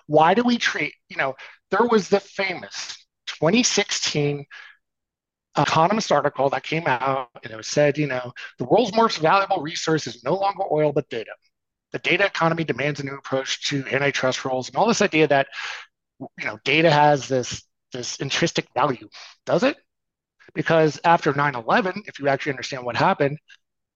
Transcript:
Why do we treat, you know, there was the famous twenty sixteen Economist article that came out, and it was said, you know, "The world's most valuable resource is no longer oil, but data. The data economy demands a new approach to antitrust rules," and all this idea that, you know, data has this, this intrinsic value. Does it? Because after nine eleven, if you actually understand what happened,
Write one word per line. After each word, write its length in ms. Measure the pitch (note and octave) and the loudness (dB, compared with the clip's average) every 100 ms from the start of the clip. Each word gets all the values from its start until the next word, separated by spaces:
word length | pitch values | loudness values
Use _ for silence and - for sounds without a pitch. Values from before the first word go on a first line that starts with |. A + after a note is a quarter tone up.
| - | 2
Why 280 | D3+ D#3+ | 4 6
do 80 | G3+ | 4
we 140 | A#3+ A#3+ | 2 2
treat, 360 | - F#3+ D3 - _ | 0 -2 -6 -8 _
you 80 | F#3 | -4
know, 160 | C#3 - - - - | -4 -4 -18 -20 -4
there 160 | F#3+ A#3+ | 0 4
was 220 | A3 F3 | 4 4
the 120 | G3+ | 0
famous 760 | - - F#3+ D#3+ G2+ - - - _ _ - | 0 -6 -6 -6 -10 -12 -12 -14 _ _ -16
twenty 360 | - D#3 A#3 | -2 2 4
sixteen 840 | - - G3+ - - D3+ D3 C#3+ C#3+ - - _ _ _ _ _ _ _ _ - | 2 0 0 -4 -2 -2 -2 -4 -10 -20 -20 _ _ _ _ _ _ _ _ 0
Economist 560 | C#3+ D#3 E3+ A3 - | 2 4 4 2 2
article 360 | C#3+ C#3+ - C#3 | 2 2 0 0
that 120 | C3 | 0
came 240 | - D#3+ D#3+ | -4 -4 -2
out, 440 | B2+ C3+ C3+ B2+ - | -2 0 -2 -6 -14
and 100 | A#2+ | -14
it 40 | A2 | -12
was 100 | - | -4
said, 320 | D3 D3 C#3+ | 2 2 2
you 80 | C#3+ | -4
know, 260 | B2+ B2 - - - | -4 -8 -14 -18 -10
"The 60 | |
world's 300 | B2 F#3+ A3+ | 2 2 4
most 240 | A3 A3+ D#3 | 2 2 2
valuable 420 | D#3 G3 F#3+ F#3 | 2 4 2 -2
resource 460 | D3 - E3 D#3 B2+ | -4 -6 0 0 -2
is 160 | - | -8
no 120 | B2+ | -4
longer 280 | F#3+ G3 F#3+ F#3+ | 0 -2 -2 -2
oil, 220 | D3+ D3+ | 2 2
but 160 | D3 - | 0 -4
data. 240 | A#2+ - - _ _ _ _ _ | -10 -10 -16 _ _ _ _ _
The 80 | D3 | -6
data 280 | C#3 F3 G3 | 0 2 0
economy 360 | - E3 E3 | 2 0 0
demands 380 | D3+ A#2+ D3 C#3+ | -2 -2 -4 -4
a 40 | |
new 120 | C#3 C#3 | -8 -10
approach 500 | - C3+ C3+ - - | -4 -4 -4 -6 -4
to 160 | C#3+ B2+ | -6 -2
antitrust 560 | C3 C#3+ - C3 - | 0 0 0 -2 -2
rules," 240 | C#3+ B2+ B2 | -4 -4 -4
and 80 | C#3 | 0
all 100 | G#3+ | 2
this 160 | - | 2
idea 240 | G#3 D#3 D3+ | 2 2 4
that, 220 | C#3 - - - - - _ _ _ | 2 0 -6 -12 -14 -18 _ _ _
you 240 | C3 - | -18 -10
know, 160 | A#2+ G#2+ | -10 -6
data 280 | C3+ D3+ E3 | 0 4 4
has 340 | D3 D3 C#3+ B2+ | 6 6 4 0
this, 380 | C3 A#2+ - _ _ _ | -2 -2 -10 _ _ _
this 260 | B2 A#2+ - | -12 -10 -8
intrinsic 500 | C#3 - E3+ - - | -4 -2 0 -2 -4
value. 360 | B2 D3 B2 - - - - - | -2 0 -2 -10 -20 -20 -16 -2
Does 180 | D#3 | 0
it? 120 | C4 - _ _ _ _ _ _ - | 0 -2 _ _ _ _ _ _ -12
Because 460 | - - E3 D#3 - | -6 2 4 2 2
after 320 | F3 E3+ D#3+ | 2 2 2
nine 220 | C#3 C#3+ B2 | 0 -2 -2
eleven, 480 | A2+ G#3 F#3 G3 - | 0 0 0 -6 -14
if 140 | - | -4
you 80 | C#3 | -2
actually 240 | C#3 D3 | -2 -4
understand 320 | B2+ - C3 | -8 -8 -8
what 100 | B2 | -6
happened, 420 | A#2 E3 F#3+ C#3 D3+ _ - _ _ _ | 0 0 2 -2 -2 _ -20 _ _ _